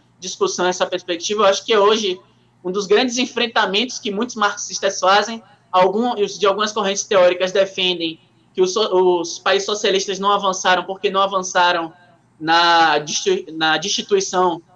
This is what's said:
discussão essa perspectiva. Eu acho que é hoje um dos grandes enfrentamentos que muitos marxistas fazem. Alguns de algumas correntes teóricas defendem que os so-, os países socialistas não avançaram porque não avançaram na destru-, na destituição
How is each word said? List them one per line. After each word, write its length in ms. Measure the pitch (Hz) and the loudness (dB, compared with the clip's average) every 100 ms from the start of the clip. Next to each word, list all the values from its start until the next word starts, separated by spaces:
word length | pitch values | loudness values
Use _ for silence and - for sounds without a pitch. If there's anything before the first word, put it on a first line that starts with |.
| _ _ | _ _
discussão 460 | 185 - 190 - 180 | -12 -4 -4 -2 -2
essa 180 | 180 185 | -2 -4
perspectiva. 580 | 180 - 170 - 208 | -4 -6 -8 -4 0
Eu 40 | 196 | 2
acho 180 | 196 - | 2 0
que 80 | |
é 60 | 220 | 2
hoje 400 | 202 220 214 180 _ _ _ _ | 4 2 -2 -6 _ _ _ _
um 100 | 180 | -6
dos 120 | 190 185 | -4 0
grandes 320 | 208 262 240 | 2 2 -2
enfrentamentos 840 | 247 233 233 233 202 202 254 - | -4 -4 -4 -2 -2 -2 -4 -6
que 120 | 220 | -8
muitos 240 | 196 247 220 | -6 -6 -2
marxistas 640 | 208 - - - 196 - | -2 -4 -10 -4 -4 0
fazem. 420 | 185 202 214 226 - _ - | 2 2 2 -8 -14 _ -2
Alguns 680 | 185 185 208 247 214 196 - | 2 2 2 -2 0 -2 0
de 80 | 196 | 0
algumas 280 | 196 208 | 0 -2
correntes 320 | 214 196 196 - | -2 -2 -2 0
teóricas 480 | 196 180 180 185 | 4 4 4 0
defendem 680 | 196 190 190 185 180 165 160 _ _ _ | 0 0 0 -2 -2 -6 -8 _ _ _
que 80 | - | 0
os 120 | 185 | 0
so-, 460 | 220 214 185 185 175 | 0 0 2 4 2
os 180 | 165 - | -2 -4
países 260 | - 196 196 | 0 0 -2
socialistas 540 | 208 208 190 196 185 | -2 0 0 -2 -4
não 100 | 196 | 0
avançaram 540 | 202 196 185 190 185 | 0 0 -2 0 0
porque 260 | 190 190 202 | -2 -4 -2
não 120 | 190 | 0
avançaram 720 | 196 190 180 185 175 170 165 - _ _ _ - | 0 0 -2 0 2 0 -4 -12 _ _ _ -8
na 600 | 156 165 175 170 160 147 | 0 2 4 4 4 2
destru-, 480 | 147 - 202 185 - | -2 -4 0 -2 -2
na 240 | 160 160 156 | -4 -2 0
destituição 840 | 196 - - 196 190 185 185 170 _ | -2 -4 0 0 0 0 0 0 _